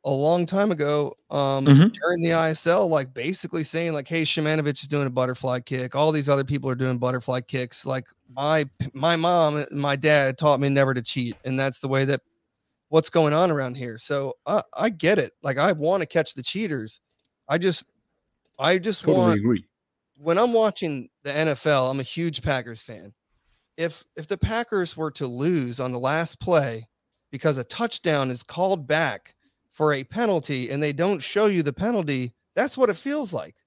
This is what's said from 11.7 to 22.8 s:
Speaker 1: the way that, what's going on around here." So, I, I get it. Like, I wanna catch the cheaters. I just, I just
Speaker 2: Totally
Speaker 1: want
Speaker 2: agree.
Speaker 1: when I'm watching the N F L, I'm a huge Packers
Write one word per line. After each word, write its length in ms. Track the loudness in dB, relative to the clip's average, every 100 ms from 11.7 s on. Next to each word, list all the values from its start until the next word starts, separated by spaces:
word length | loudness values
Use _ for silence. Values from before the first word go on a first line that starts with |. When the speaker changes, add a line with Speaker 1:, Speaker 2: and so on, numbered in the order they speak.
| -4
Speaker 1:
the 80 | -2
way 160 | 0
that, 160 | 2 -2 _ _ _ _ _ _ _
what's 200 | 2 4
going 220 | 2 4
on 180 | 4 2
around 260 | 2 -2 -6
here." 200 | -10 -10
So, 380 | -6 -4 -4 -8
I, 180 | -2 -2 -2 -4
I 140 | -4
get 280 | 2 2 4
it. 140 | 0 _
Like, 140 | -4 2
I 160 | 2
wanna 320 | 2 0 0 0
catch 280 | 0 0
the 80 | -6
cheaters. 580 | -6 -4 -4 -6 -8 -14 _ _ _ _ -4
I 100 | 0
just, 260 | 0 -2 -8 _ _ _ _ _ _ -2
I 200 | -2 0
just 240 | -4 -2
Speaker 2:
Totally 160 | 2 4
Speaker 1:
want 200 | 4 2
Speaker 2:
agree. 260 | 0 -2 -4 _ _ _ _ _
Speaker 1:
when 220 | 0 2
I'm 140 | 4
watching 560 | 4 2 0 -6 -6 -10 _
the 120 | -6 0
N 120 | 0
F 180 | 0 2
L, 240 | 2 2
I'm 100 | -2
a 40 |
huge 360 | -6 -4 -4 -4
Packers 400 | -4 -4 -4 -14